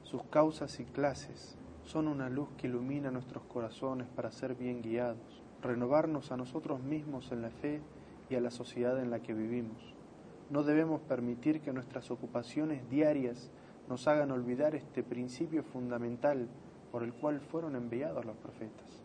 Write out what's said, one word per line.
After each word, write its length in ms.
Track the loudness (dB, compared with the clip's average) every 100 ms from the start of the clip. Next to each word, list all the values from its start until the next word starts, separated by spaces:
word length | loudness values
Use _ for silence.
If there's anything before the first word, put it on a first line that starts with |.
Sus 200 | -6 -6
causas 560 | 2 6 6 4 -6 -6
y 60 | -8
clases 720 | 0 0 0 -8 -12 -14 -16 -16 -16 -4
son 220 | 0 2
una 220 | 0 0
luz 200 | -2 -2 -4
que 100 | -2
ilumina 420 | 0 0 0 0
nuestros 340 | -2 -6 -10 -6
corazones 600 | -4 -4 -2 -2 -2 -4
para 220 | -4 -6
ser 220 | -4 -4
bien 300 | -2 -2 -2
guiados, 580 | 0 2 2 0 -8 -16 -18 -6
renovarnos 720 | 0 2 6 6 6 0 -2
a 60 | -4
nosotros 460 | -4 -4 -2 -2
mismos 480 | 0 -2 -2 -6 -4
en 100 | -4
la 80 | -4
fe 320 | -4 -2 -2 -6 -14 -16 -16 -2
y 60 | 2
a 60 |
la 100 | 2
sociedad 500 | 0 -8 0 2 4
en 80 | 2
la 120 | -2
que 120 | -2
vivimos. 600 | -2 0 0 -2 -6 -14 -16 -18 -18 -16 -16 0
No 100 | 2
debemos 400 | 6 6 6 2
permitir 600 | 2 0 2 2 4 2
que 120 | 2
nuestras 380 | -4 -4 -8 -4
ocupaciones 760 | -4 -2 -2 -2 0 0 0 0
diarias 580 | 6 6 6 2 -2 -10 -16 -18 -18 -6
nos 200 | 0 6
hagan 220 | 6 6
olvidar 460 | 2 0 4 4 4
este 260 | -4 -4
principio 600 | -2 -2 -2 -2 2 2
fundamental 840 | 0 -4 -2 0 0 2 4 4 0 -6 -16 -18 -6
por 100 | -2
el 100 | -2
cual 260 | 0 0 0
fueron 360 | -2 -4 -2 -4
enviados 480 | -2 -2 -2 -2
los 140 | -4 -8
profetas. 680 | -12 -10 -10 -10 -16 -16